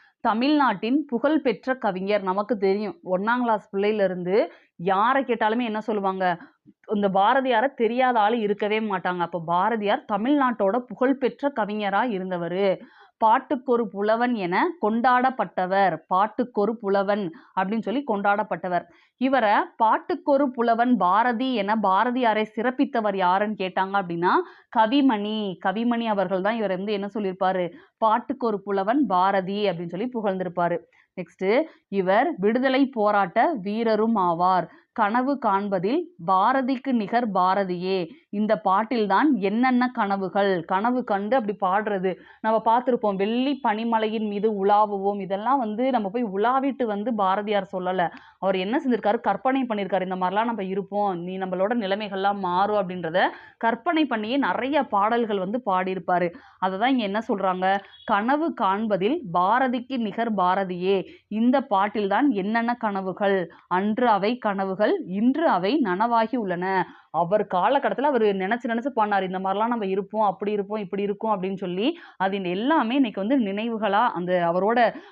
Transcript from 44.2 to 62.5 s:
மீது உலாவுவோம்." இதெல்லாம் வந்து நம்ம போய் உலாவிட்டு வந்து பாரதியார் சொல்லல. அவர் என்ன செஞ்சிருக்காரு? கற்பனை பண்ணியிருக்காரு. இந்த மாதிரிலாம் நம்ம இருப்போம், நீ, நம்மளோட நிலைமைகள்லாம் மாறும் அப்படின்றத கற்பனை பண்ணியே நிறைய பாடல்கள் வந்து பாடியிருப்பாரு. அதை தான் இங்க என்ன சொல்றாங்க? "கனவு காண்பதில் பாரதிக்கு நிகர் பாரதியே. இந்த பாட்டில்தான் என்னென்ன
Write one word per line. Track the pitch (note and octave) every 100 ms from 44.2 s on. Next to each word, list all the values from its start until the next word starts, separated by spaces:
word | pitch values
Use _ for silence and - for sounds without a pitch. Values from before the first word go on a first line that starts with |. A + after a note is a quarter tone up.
| G#3+
மீது | G3+ A3 G#3
உலாவுவோம்." | G3 G#3 G#3+ G3+ G3 G3+
இதெல்லாம் | F#3 F#3+ A3 C#4
வந்து | A3 G#3+ C4
நம்ம | B3+ G3+
போய் | A3+
உலாவிட்டு | A#3 F#3+ A3 C4+ C#4 C#4
வந்து | A#3+ G3+ G#3+
பாரதியார் | A3 F#3+ G3 G#3 G3+ F#3+
சொல்லல. | F#3 F3+ F#3 E3 - - -
அவர் | F#3 F#3+
என்ன | F#3 B3 C4+
செஞ்சிருக்காரு? | A3+ G#3+ A3+
கற்பனை | A3 G3 C4 C4+
பண்ணியிருக்காரு. | B3 G#3+ F#3+ G3
இந்த | F#3 F#3
மாதிரிலாம் | F#3 G3
நம்ம | A#3 A3
இருப்போம், | F#3+ F#3+ F#3+ G3+ G3+ F3
நீ, | F3 F#3
நம்மளோட | F#3 F#3 G3
நிலைமைகள்லாம் | A#3+ F#3+ G3 G#3+ F#3+ G3 G3+
மாறும் | F#3 F3 G3+ G#3
அப்படின்றத | F#3 F#3 E3 E3+ C4+ - - -
கற்பனை | A3+ A#3+ - E4
பண்ணியே | D4+ A3+ G#3+ C#4
நிறைய | G#3 F#3+ B3 D4
பாடல்கள் | C4 G3+ G#3 A#3 A3+ G#3
வந்து | F#3 A3 A3+
பாடியிருப்பாரு. | F#3 F#3 F#3+ F3 F3+ F3 - - -
அதை | F#3+ F#3+
தான் | A#3+
இங்க | C4
என்ன | G#3 G3+ A#3
சொல்றாங்க? | G#3+ F#3+ F3+ F#3 G3 - -
"கனவு | - G#3 A3+ D4 D#4+
காண்பதில் | B3 G3+ G3 A3 G3 G3+ E4 A#3
பாரதிக்கு | F3 F#3 A#3+ C4 B3 B3 C4
நிகர் | A3 F#3+ A#3
பாரதியே. | G3+ F3+ F#3 F#3+ F3+ F3+ G3 - - -
இந்த | G#3+ A#3 C4+
பாட்டில்தான் | C4+ G3 G3+ G#3+ G3+ G3+ C#4+
என்னென்ன | G3+ F#3+